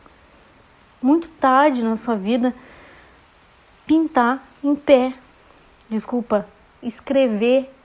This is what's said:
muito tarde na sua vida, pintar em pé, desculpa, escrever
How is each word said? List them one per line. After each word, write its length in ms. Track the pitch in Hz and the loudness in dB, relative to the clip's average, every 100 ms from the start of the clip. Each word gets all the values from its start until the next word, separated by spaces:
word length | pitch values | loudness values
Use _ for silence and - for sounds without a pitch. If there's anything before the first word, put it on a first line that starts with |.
| _ _ _ _ _ _ _ _ _ _ | _ _ _ _ _ _ _ _ _ _
muito 280 | 254 330 330 | 0 0 -2
tarde 540 | - 269 262 302 247 | -2 2 4 2 2
na 120 | 226 220 | -2 -4
sua 200 | - 220 | -4 -4
vida, 380 | 190 247 247 240 - - - - - _ _ _ _ _ _ _ - | -2 -2 -2 -4 -14 -20 -20 -20 -20 _ _ _ _ _ _ _ -2
pintar 580 | 311 311 - 240 269 - _ | 0 0 0 0 -2 -8 _
em 120 | 285 285 | -4 -2
pé, 380 | - 269 254 254 - _ _ _ _ _ _ | 4 4 4 -6 -18 _ _ _ _ _ _
desculpa, 580 | 220 - 247 226 208 208 _ _ _ | -8 -6 -8 -4 -4 -4 _ _ _
escrever 880 | 240 - - 277 262 208 233 262 262 - | -12 -12 -2 0 0 0 0 0 -2 -12